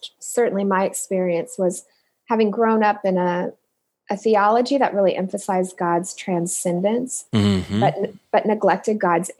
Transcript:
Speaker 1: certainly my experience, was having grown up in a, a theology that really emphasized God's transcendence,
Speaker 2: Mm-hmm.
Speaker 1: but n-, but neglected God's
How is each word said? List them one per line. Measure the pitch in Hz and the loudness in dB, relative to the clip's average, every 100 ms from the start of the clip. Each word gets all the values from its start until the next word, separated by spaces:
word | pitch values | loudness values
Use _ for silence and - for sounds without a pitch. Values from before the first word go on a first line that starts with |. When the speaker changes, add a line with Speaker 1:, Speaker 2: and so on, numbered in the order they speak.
| - _ | -16 _
Speaker 1:
certainly | - - 233 190 | -8 -2 0 0
my | 202 190 | 0 0
experience, | 190 - - 190 180 170 165 - | -2 -4 -4 -2 0 -2 -4 -2
was | 185 185 - _ _ _ - | -2 -2 -10 _ _ _ -2
having | 226 214 | 2 2
grown | 226 226 220 | 2 2 4
up | 208 208 | 2 0
in | 196 185 | 0 0
a, | 180 175 180 - _ _ _ _ - | 0 0 -4 -8 _ _ _ _ -8
a | 196 | -2
theology | 220 208 208 233 254 277 | 2 4 4 4 2 2
that | 247 | 2
really | 202 190 - | 2 2 2
emphasized | 185 196 - 185 185 - | -4 -6 -2 -2 -2 -2
God's | 175 170 185 | -2 0 -2
transcendence, | - - 175 175 - 180 175 196 233 254 - - | -10 -4 -4 -2 -4 -4 0 0 0 -4 -10 -4
Speaker 2:
Mm-hmm. | 110 101 95 87 101 | 0 2 2 0 0
Speaker 1:
but | 170 185 | 0 0
n-, | - - _ | -6 -8 _
but | 214 208 | 0 0
neglected | 214 196 185 - 214 | 0 2 0 -2 -2
God's | 180 170 180 - | 0 0 -2 -4